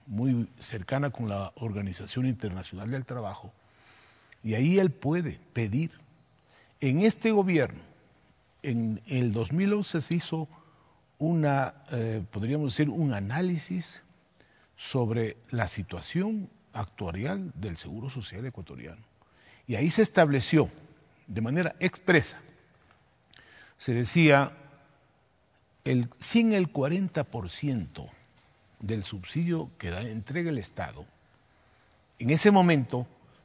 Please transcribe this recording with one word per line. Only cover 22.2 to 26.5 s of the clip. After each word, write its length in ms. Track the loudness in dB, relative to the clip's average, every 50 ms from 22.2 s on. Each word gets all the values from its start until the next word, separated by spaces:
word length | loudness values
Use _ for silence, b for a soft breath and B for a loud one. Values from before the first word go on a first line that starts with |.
| 4 2 -4 -12 -18 -20 -20 _ _ _ _ _ _ _ _ _ _ _ _ _ _ _ B B B B B B B B B
se 160 | _ -4 -2 0
decía, 580 | 0 0 2 4 6 8 10 10 8 6 2 -2 -12 -20 -20 -20 -20 _ _ _ _ _ _ _ _ _ _ _ _ _ _ _ _ _ _ _ _ _
el, 240 | 0 0 0 0 -2 -6 -8
sin 340 | -6 2 4 4 4 6